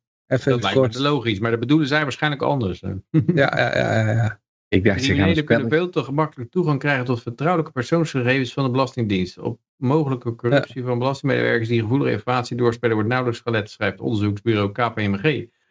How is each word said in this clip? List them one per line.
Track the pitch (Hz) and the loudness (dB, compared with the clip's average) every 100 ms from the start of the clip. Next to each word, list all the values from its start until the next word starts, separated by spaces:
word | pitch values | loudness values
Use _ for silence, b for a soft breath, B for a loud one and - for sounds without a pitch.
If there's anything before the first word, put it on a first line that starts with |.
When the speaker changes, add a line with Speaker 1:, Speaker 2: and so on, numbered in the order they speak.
| _ _ - | _ _ -4
Speaker 1:
Even | 127 - | -2 0
in | 120 | 0
Speaker 2:
Dat | |
Speaker 1:
het | |
Speaker 2:
lijkt | 101 107 127 | 2 2 2
me | 120 | 0
Speaker 1:
kort. | 143 | 0
Speaker 2:
logisch, | 143 113 98 | 0 0 -2
maar | 117 | 0
dat | 113 | 0
bedoelen | 117 156 139 | 2 2 2
zij | 151 | 0
waarschijnlijk | 147 - 151 143 | -2 -2 -2 0
anders, | 123 143 98 - | 0 0 -2 -4
hè. | 98 | -8
<laughs> | 98 - 160 113 | -8 -2 0 2
Speaker 1:
Ja, | 170 135 - | 4 2 2
ja, | 123 - | 0 2
ja, | 113 107 | 2 2
ja, | 110 | 2
ja. | 113 110 - _ _ _ | 2 0 -4 _ _ _
Speaker 3:
Ik | 92 | 2
dacht, | 95 98 | 2 2
ze | 135 | 2
gaan | |
Speaker 2:
Criminelen | 143 - 156 | 4 4 2
kunnen | 151 117 117 | 2 2 2
Speaker 3:
spellen. | 156 | 0
Speaker 2:
veel | 180 170 | 0 -4
te | 127 | -2
gemakkelijk | 143 151 - 117 | -2 -2 -6 -6
toegang | 185 156 139 | -2 0 0
krijgen | 147 139 | 0 0
tot | 123 123 | 0 -4
vertrouwelijke | 127 120 147 175 156 | -4 -4 0 0 -2
persoonsgegevens | 131 120 170 160 135 123 135 123 | -6 -2 0 0 -2 0 0 -2
van | - | -2
de | 135 | -2
Belastingdienst. | 123 127 127 107 95 90 - | 0 -2 -2 0 0 -2 -6
Op | 120 120 _ - | -10 -10 _ -6
mogelijke | 127 156 139 127 120 | 0 0 0 -4 -6
corruptie | 117 120 139 - - | -6 0 0 0 -6
Speaker 1:
Ja. | 123 | -4
Speaker 2:
van | 120 | -2
belastingmedewerkers | 131 135 139 123 120 120 113 | -2 -2 -2 0 2 0 0
die | 117 | 0
gevoelige | 104 135 135 | 0 0 0
informatie | 113 - 127 120 120 | -2 -2 -4 -2 0
doorspelen | 120 117 120 | 0 0 0
wordt | 110 107 | 0 0
nauwelijks | 127 123 117 | 0 -2 -4
gelet, | - 113 104 | -2 -4 -4
schrijft | - 104 98 | -4 -4 -4
onderzoeksbureau | 131 110 104 101 120 107 101 | -4 0 0 0 0 0 0
K | 104 117 | -2 -4
P | 117 | -2
M | 104 98 | -2 0
G. | 156 120 117 _ _ | 0 -2 -6 _ _